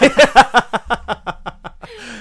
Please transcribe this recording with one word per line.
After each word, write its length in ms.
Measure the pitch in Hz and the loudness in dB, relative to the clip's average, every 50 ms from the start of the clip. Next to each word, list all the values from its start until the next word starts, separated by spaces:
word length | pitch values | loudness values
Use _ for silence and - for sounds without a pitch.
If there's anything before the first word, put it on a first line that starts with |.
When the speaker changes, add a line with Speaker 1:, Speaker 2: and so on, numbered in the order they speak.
Speaker 1:
it? 160 | 262 277 - - | 0 0 2 2
Speaker 2:
way. 1160 | 302 - - 254 - - - 240 - - - 220 - - 240 - - - 214 190 - 175 - | 2 2 4 2 2 4 2 -2 -2 -2 -8 -10 -8 -6 -8 -8 -8 -10 -12 -12 -10 -14 -14
<laughs> 100 | - - 180 - - - 180 - - - - 466 427 - 247 233 214 | -14 -14 -18 -18 -18 -20 -20 -20 -20 -20 -20 -20 -20 -20 -20 -20 -20